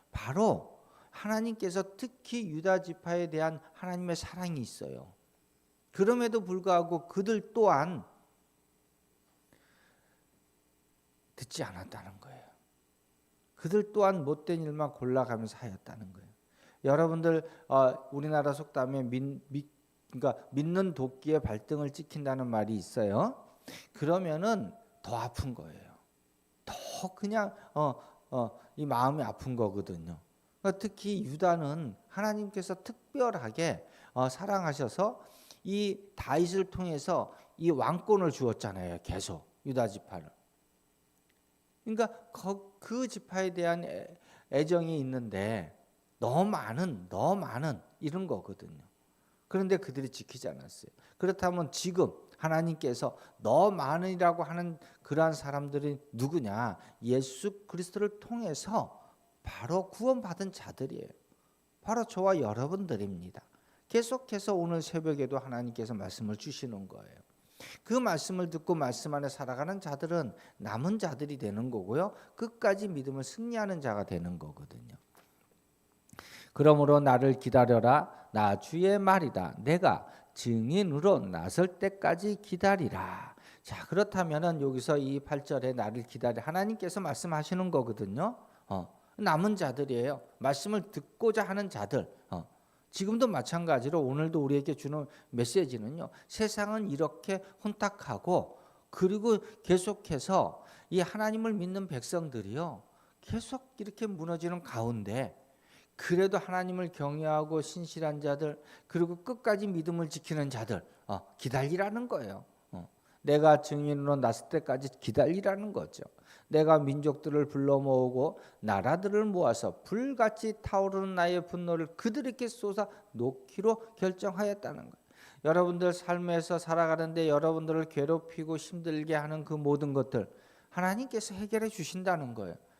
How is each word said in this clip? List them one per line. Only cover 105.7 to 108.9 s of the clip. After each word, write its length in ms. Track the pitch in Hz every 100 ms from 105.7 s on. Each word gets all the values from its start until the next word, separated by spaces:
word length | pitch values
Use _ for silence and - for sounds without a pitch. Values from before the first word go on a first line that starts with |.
| - _ -
그래도 420 | - 175 190 196
하나님을 540 | 190 185 185 180 175
경외하고 680 | - 143 151 156 151 151 160
신실한 600 | 147 175 165 165 156 147
자들, 380 | 147 143 151 147 - -
그리고 360 | _